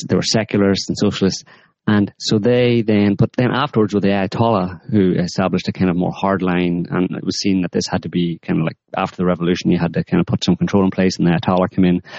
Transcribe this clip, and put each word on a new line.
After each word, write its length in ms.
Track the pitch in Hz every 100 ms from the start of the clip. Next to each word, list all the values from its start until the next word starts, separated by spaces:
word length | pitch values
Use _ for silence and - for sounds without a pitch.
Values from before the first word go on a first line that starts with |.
| -
they 80 | 90
were 60 |
secularists 640 | - 117 107 107 98 95 -
and 100 | 90
socialists. 460 | 104 - 95 - - - _ _ -
And 260 | 104 98 -
so 200 | - 107
they 420 | 104 123 123 120
then, 320 | 107 107 101
but 160 | 101 113 -
then 140 | 123
afterwards 420 | 120 143 120 104
with 80 | 101
the 60 | 98
Ayatollah, 800 | 101 95 - 117 107 92 90 -
who 220 | 107 92
established 560 | 87 87 - 92 90 -
a 40 |
kind 180 | - 92
of 60 | 87
more 140 | 90
hard 320 | - 98 98
line, 440 | 92 87 87 87 85
and 180 | 90 90
it 100 | -
was 160 | - -
seen 220 | 101 95
that 100 | 87
this 160 | 92 90
had 160 | -
to 60 | -
be 320 | 87 87 82
kind 160 | - 85
of 60 |
like, 140 | 80 - _ -
after 220 | 95 -
the 80 | 90
revolution, 440 | 87 85 87 90
you 80 | 87
had 140 | 85
to 100 | 85
kind 180 | - 90
of 60 | 87
put 160 | -
some 140 | - 87
control 260 | - 101
in 80 | 95
place, 280 | - 92 -
and 80 | 85
the 40 |
Ayatollah 400 | 85 - 90 90
came 140 | -
in, 160 | 92 90 -